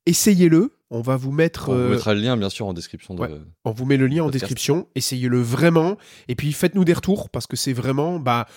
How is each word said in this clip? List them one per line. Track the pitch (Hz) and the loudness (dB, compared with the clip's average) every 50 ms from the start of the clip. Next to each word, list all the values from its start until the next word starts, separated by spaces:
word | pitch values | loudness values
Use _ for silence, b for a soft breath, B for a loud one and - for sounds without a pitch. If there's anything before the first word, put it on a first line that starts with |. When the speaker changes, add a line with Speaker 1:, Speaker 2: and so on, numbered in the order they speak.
| - | 0
Speaker 1:
essayez-le. | 175 170 - - 220 196 180 175 165 165 160 226 294 - _ _ - | 0 2 4 4 4 6 6 6 6 6 6 4 2 -2 _ _ -10
On | 120 117 | -8 -6
va | 117 131 131 | -2 -2 -2
vous | 127 131 135 | -2 -2 -2
mettre, | 143 156 160 165 - - - 139 | 0 0 0 0 -2 -4 -4 -2
Speaker 2:
On | 127 | 0
vous | 123 | 0
Speaker 1:
euh, | 123 - | 2 0
Speaker 2:
mettra | - 120 - 107 104 | 0 0 0 0 0
le | 104 | 0
lien, | 110 127 123 | 0 0 0
bien | 113 98 98 | 0 -2 -2
sûr, | - - 110 | -4 -6 -6
en | 98 90 | -6 -6
description | 85 85 - - - - - 92 | -8 -10 -12 -16 -16 -14 -12 -8
de | 87 | -8
Speaker 1:
ouais, | 87 80 76 76 76 82 - _ - | -8 -8 -8 -12 -18 -20 -14 _ -8
on | 113 | -6
vous | 107 120 127 | -6 -4 0
met | 135 139 | 2 2
le | 131 131 | 4 4
lien | 127 147 170 | 2 2 0
en | 160 | 0
Speaker 2:
podcast. | - 135 127 - | 0 -2 -4 -4
Speaker 1:
description. | - 127 - - - 151 175 - - - | -4 -6 -4 -2 0 0 0 -2 -6 -8
Essayez-le | 127 - - 131 123 123 123 123 123 | -6 -6 -4 -4 -2 -2 0 0 0
vraiment. | 120 117 127 127 165 170 165 160 160 185 208 - B B B B B B | 0 0 0 2 4 4 4 4 2 2 -2 -4 B B B B B B
Et | 123 | -6
puis, | - 143 151 | -4 -4 -4
faites-nous | 143 - 185 175 - 196 180 | -2 0 0 0 2 2 2
des | 165 | 4
retours | 170 - - 185 202 - - - | 2 2 0 -2 -2 -2 -2 -6
parce | - 123 - - | -8 -10 -8 -8
que | 127 | -8
c'est | - - 139 | -6 -4 -4
vraiment, | 127 123 113 131 131 143 151 170 180 165 | -4 -2 -2 -2 0 0 -2 -2 -4 -2
bah, | 131 127 120 120 113 B B | -2 0 0 0 -2 B B